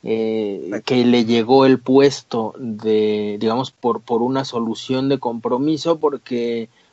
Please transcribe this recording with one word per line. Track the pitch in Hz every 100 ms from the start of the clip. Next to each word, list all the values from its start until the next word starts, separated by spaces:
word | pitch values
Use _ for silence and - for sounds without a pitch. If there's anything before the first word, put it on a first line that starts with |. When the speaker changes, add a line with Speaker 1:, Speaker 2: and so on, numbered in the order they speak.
Speaker 1:
eh, | - 113 110 110 104 98 71
Speaker 2:
Exacto. | 110 -
Speaker 1:
que | 127 120
le | 120 113
llegó | 117 113 135 135
el | 131
puesto | - 131 139 139 - 120 110 -
de, | 127 107 110 107 107 107 104 104
digamos, | 110 117 131
por, | _ 120 113
por | - 117
una | 120 135
solución | 135 120 113 110 - 131 135
de | 139
compromiso, | 127 117 117 123 147 156 165 165
porque, | 151 139 - 120 117 117 113 _ _